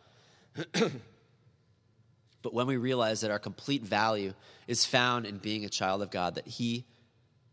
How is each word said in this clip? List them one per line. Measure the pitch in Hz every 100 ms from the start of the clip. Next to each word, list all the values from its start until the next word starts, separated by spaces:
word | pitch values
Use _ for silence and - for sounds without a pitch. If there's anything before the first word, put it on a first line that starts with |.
| - - - _ _
<coughs> | - 165 170 208 127 - - _ _ _ _ _ _ _ _ _ _ _ _
But | 120
when | 113 127
we | 127
realize | 127 127 113 107
that | 110
our | 104
complete | 107 - - 139
value | 104 104 113 107 98 95 - - -
is | 120
found | - 127 123 120
in | 104 101
being | 107 107
a | 104
child | - 95 101
of | 98
God, | 98 87
that | - -
he, | - 117 120 - _ _ _ _ _ _